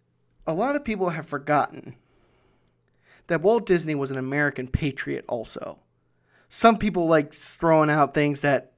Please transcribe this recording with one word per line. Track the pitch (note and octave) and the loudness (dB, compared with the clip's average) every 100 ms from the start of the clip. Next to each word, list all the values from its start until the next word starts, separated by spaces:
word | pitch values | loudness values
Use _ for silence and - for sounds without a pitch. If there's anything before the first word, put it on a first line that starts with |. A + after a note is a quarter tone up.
| _ _ _ _ - | _ _ _ _ -6
A | |
lot | D#3+ B3+ C#4+ | -2 -2 -2
of | |
people | C#4+ G#3+ F#3 | -4 -2 -2
have | D#3+ D3 | -4 -8
forgotten | C#3+ D3 D3 B2 C3 - - _ _ _ _ _ _ _ _ _ _ _ _ - | -10 0 0 0 -6 -18 -20 _ _ _ _ _ _ _ _ _ _ _ _ -4
that | E3 | 0
Walt | F3 A#3 G3 | 2 2 2
Disney | F3+ D#3 D3 | 0 0 -2
was | C3+ | -2
an | C3+ | -4
American | C3 C#3+ D3 C3+ B2+ | -4 0 0 -2 -6
patriot | - D3+ C3+ - C3+ - | -4 -4 -4 -8 -8 -6
also. | A#2+ A2 - F#2+ - _ _ _ _ _ _ _ | -8 -8 -12 -12 -14 _ _ _ _ _ _ _
Some | - A#3 A3+ | 2 4 4
people | G#3+ F3+ E3 | 0 0 2
like | D#3+ D3 | 2 2
throwing | - - - E3 D#3+ D3+ | -8 -14 -2 2 4 4
out | D3+ C#3 | 4 2
things | D#3 D3 C#3 | 2 0 0
that | C#3+ C3+ - | 0 0 -2